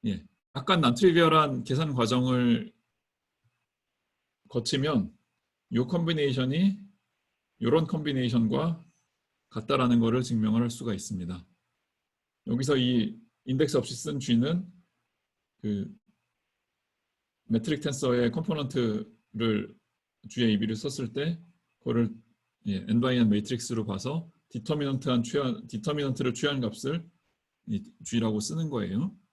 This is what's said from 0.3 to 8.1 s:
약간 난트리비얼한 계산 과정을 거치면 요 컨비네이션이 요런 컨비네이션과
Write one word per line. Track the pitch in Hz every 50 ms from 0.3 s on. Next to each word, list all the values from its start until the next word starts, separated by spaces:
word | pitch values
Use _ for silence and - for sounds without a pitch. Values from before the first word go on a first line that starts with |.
| _ _ _ _ _
약간 | 139 131 - 190 170
난트리비얼한 | 151 120 120 117 - 185 160 170 170 160 160 156 151 143 131 120 113
계산 | - 131 139 165 151 135
과정을 | 127 117 107 123 127 127 127 127 123 123 120 117 - - - _ _ _ _ _ _ _ _ _ _ _ _ _ _ _ _ _ _ _ _ _ _ _ _ _ _ _ _ _ _ _ _ _ _ _ _
거치면 | - 123 113 - - 135 135 156 151 117 90 78 - _ _ _ _ _ _ _ _ _ _ _
요 | - 113 127
컨비네이션이 | 127 180 170 170 165 170 156 147 139 131 131 127 127 139 165 190 202 196 - - - _ _ _ _ _ _ _ _ _ _ _ _ _ _
요런 | 113 117 139 160 165
컨비네이션과 | 160 - 165 147 147